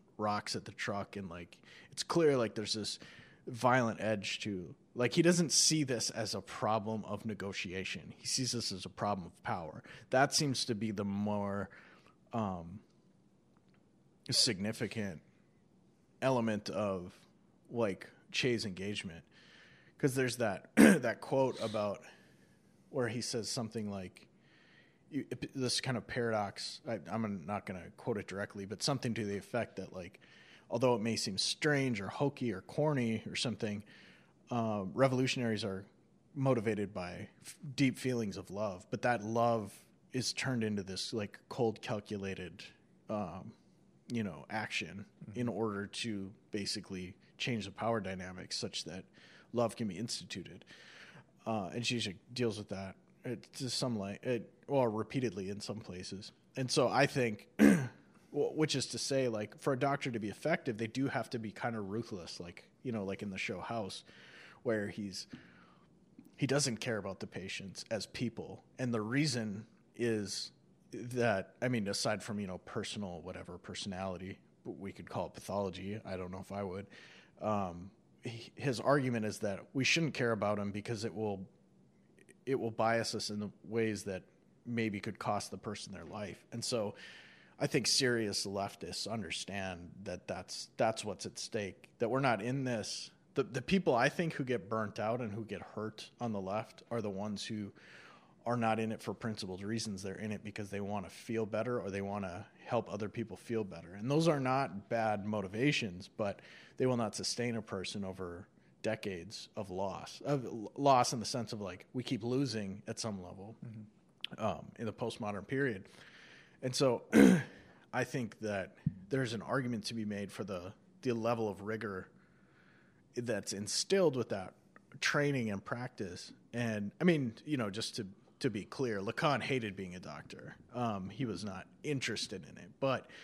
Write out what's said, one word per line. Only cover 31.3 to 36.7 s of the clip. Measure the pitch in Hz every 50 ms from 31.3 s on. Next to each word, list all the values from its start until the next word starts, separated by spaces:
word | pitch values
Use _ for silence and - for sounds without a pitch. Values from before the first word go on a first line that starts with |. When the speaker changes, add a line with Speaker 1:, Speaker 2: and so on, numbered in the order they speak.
| 95 92
Speaker 1:
strange | - - - - - 151 147 139 135 131 117 98
or | 98 92
hokey | - - 143 139 - - 131 120 95
or | 92
corny | - - - - 147 156 147 131 120 113 113 110 - -
or | -
something, | - - 127 107 - 117 107 104 104 - - - - - - - - - - - _ - -
uh, | 123 120 113 110 107 104 95 92 -
revolutionaries | - 131 135 127 127 131 123 - 135 120 113 110 101 110
are | 101 95 95 98 - - _ _ _ _ _ _ _ -
motivated | 143 135 135 131 117 104 113